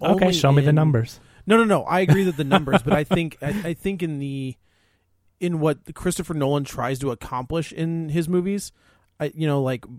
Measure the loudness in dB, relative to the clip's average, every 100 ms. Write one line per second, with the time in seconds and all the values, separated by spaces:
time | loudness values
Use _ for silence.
0 | 0 2 2 2 4 4 4 4 4 2
1 | 0 -8 -20 -8 2 4 4 2 0 2
2 | 4 4 4 0 2 2 4 0 2 0
3 | 2 0 -2 -4 -6 -4 -6 -6 -6 -4
4 | -4 -6 -6 -6 -8 -10 _ _ _ _
5 | _ _ _ _ -4 0 0 -2 -8 -8
6 | -4 -4 -4 -2 0 0 -4 -6 -6 -4
7 | -6 -6 -8 -8 -6 -6 -6 -6 -6 -4
8 | -4 -4 0 0 0 -4 -6 -16 _ _
9 | _ -10 -8 -4 0 0 0 -4 -8